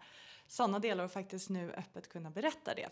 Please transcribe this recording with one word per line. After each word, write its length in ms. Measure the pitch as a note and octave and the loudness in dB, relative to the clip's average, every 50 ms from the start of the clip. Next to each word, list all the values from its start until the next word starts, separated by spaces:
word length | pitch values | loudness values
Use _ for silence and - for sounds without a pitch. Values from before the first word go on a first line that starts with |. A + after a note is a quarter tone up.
| - - - - - - - - - | -10 -16 -18 -18 -18 -18 -18 -20 -16
såna 320 | - - - B3 G#3 G3 G#3 | -4 2 4 6 6 6 6
delar 260 | G#3 A#3 G3+ F#3 F3+ | 4 4 4 2 2
och 80 | F#3 - | 0 -2
faktiskt 380 | G3+ F#3 F#3+ - F#3 F#3 - | -4 -4 -4 -4 -4 -2 0
nu 220 | F#3+ F3+ F3 E3+ - | 0 0 -2 -2 -4
öppet 360 | - F3 - - E3+ - - | -6 -8 -8 -10 -12 -12 -10
kunna 220 | - F3 E3 D#3+ | -10 -8 -8 -6
berätta 440 | D#3 F#3+ B3 D#4 D#4 - - - - | -2 2 2 2 2 2 0 -2 -2
det 140 | - - - | 0 -2 -6